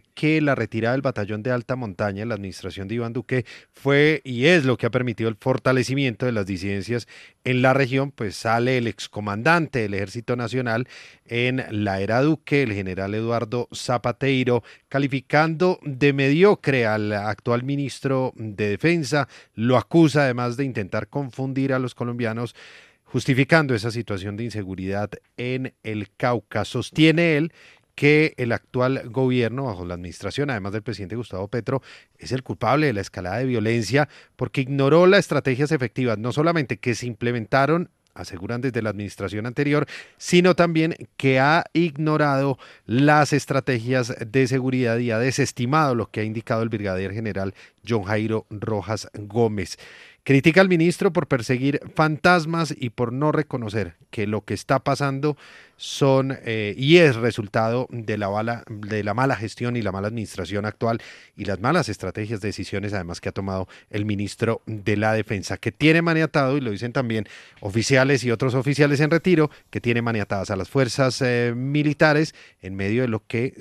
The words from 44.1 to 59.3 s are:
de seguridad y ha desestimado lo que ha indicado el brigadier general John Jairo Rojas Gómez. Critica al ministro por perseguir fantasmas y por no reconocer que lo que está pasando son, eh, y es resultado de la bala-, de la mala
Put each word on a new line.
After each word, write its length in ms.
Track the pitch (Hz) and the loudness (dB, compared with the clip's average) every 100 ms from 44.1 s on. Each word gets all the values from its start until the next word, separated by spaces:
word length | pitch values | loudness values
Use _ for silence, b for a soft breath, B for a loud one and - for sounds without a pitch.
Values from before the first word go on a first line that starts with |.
| - | -6
de 240 | 110 135 123 | -2 0 2
seguridad 520 | 131 127 127 120 117 | 0 0 0 0 0
y 100 | 120 | 0
ha 80 | 110 | 0
desestimado 800 | 131 131 123 - 123 156 147 120 | 0 0 -2 -2 0 2 2 0
lo 160 | 98 | -2
que 80 | 110 | -4
ha 40 | 107 | -4
indicado 360 | 110 - 113 | -6 -2 -2
el 80 | 113 | -2
brigadier 420 | 110 101 92 95 | -2 -4 -4 -4
general 440 | 104 110 95 95 b b _ 101 | -6 -6 -4 -6 b b _ -4
John 160 | 113 | -2
Jairo 420 | 95 107 107 110 - | 0 -2 -2 -4 -6
Rojas 580 | 104 104 107 90 110 - | -8 -4 -4 -4 -6 -8
Gómez. 640 | - 104 110 113 104 90 - B B B B - | -14 -6 0 0 0 -6 -12 B B B B 2
Critica 340 | 139 160 180 | 4 6 6
al 60 | 190 | 6
ministro 420 | 175 170 - 196 | 4 2 2 0
por 140 | 165 143 | 0 0
perseguir 520 | 127 110 123 139 143 - - | -2 0 0 0 -2 -4 0
fantasmas 800 | 156 151 180 180 156 165 147 - | 0 4 4 4 2 -2 -4 -4
y 120 | 120 | -6
por 240 | - 117 | -4 -4
no 180 | 127 151 | 0 0
reconocer 640 | 151 147 127 110 107 87 - _ | 0 -2 -6 -4 -4 -4 -10 _
que 160 | - 104 | -6 -4
lo 160 | 107 | -4
que 100 | - | -4
está 260 | 101 - 135 | -6 0 0
pasando 580 | - 135 139 135 151 143 B B B B | 0 -2 -2 -2 -2 -4 B B B B
son, 600 | - - 139 135 135 127 | -12 0 4 4 2 -4
eh, 320 | 120 110 104 98 | -4 -2 -4 -2
y 200 | 139 170 | 6 8
es 180 | 156 113 | 8 4
resultado 720 | 117 117 101 120 113 123 - | 0 -2 -2 0 0 0 -4
de 280 | 120 107 104 | -8 -6 -4
la 100 | 98 | -2
bala-, 360 | 104 113 117 - | -2 -4 -6 -10
de 340 | 107 104 107 | -12 -6 -4
la 100 | 101 | -2
mala 240 | 107 135 | 0 0